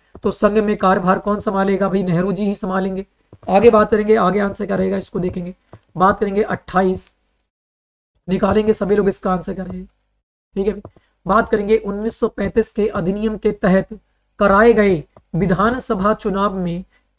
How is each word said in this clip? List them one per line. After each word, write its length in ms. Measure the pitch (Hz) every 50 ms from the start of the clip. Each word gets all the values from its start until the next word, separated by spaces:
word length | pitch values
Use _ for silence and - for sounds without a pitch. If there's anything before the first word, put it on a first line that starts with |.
| _ _ - - -
तो 80 | 208
संघ 280 | 190 - - 202 208 220
में 180 | 208 208 208
कार्यभार 420 | 202 - 185 190 202 180 185 190 196
कौन 220 | - 202 208 202
संभालेगा 480 | - 226 196 190 196 196 196 185 196 190
भाई? 140 | 180 196 185
नेहरू 300 | 185 165 170 180 202 190
जी 120 | 185 214
ही 100 | 196 202
संभालेंगे। 520 | - - 190 185 190 190 190 190 185 190 - _ _ _ _ - - - -
आगे 220 | 180 196 214 240
बात 200 | 220 214 214 214
करेंगे, 260 | 233 208 208 208 220
आगे 240 | 220 190 180 190 208
आंसर 260 | 202 196 202 - 208
क्या 100 | 185 196
रहेगा 200 | 185 190 190 190
इसको 220 | 196 190 - - 190
देखेंगे। 360 | 175 185 - 185 175 180 185 _ _ _ - - _ _ -
बात 240 | 160 180 196 208 -
करेंगे 220 | 214 196 196 202 220
अट्ठाईस, 720 | - 196 - - - - 185 190 185 185 185 - - - _ _ _ _ _ _ _ _ _ _ _ _ _ _ _ _ _ _ _ _ _ _ -
निकालेंगे 440 | 185 196 214 190 196 214 214 214 214
सभी 240 | - 202 180 208
लोग 120 | 208 190 196
इसका 240 | 185 - - 196 185
आंसर 220 | 175 170 - 185
क्या 100 | 185 185
रहेगा, 220 | 180 185 185 190 - _ _ _ _ _ _ _ _ _ _ _ _ -
ठीक 120 | 190 196
है। 160 | 208 190 202 - - - _ _ _ _ _ -
बात 220 | 175 196 220 226 -
करेंगे 280 | - 214 202 202 220
उन्नीस 400 | 220 - 196 196 202 214 226 -
सौ 120 | - 233 214
पैंतीस 440 | - - 202 190 - 233 220 - -
के 160 | - 202 214
अधिनियम 480 | - 202 165 175 190 208 214 214 214
के 160 | 202 - 208 208
तहत 480 | 208 - 190 185 190 190 - 220 202 _ _ _ _ _ _ _ -
कराए 340 | 208 196 196 202 226 240 226
गए 320 | 214 208 202 185 151 - - _ - - _ -
विधानसभा 800 | 160 196 180 185 180 202 226 247 262 - - 226 185 185 208 220
चुनाव 400 | 214 - 269 185 196 202 208 190
में 300 | 190 180 175 170 175 185 - _ _ _ _ _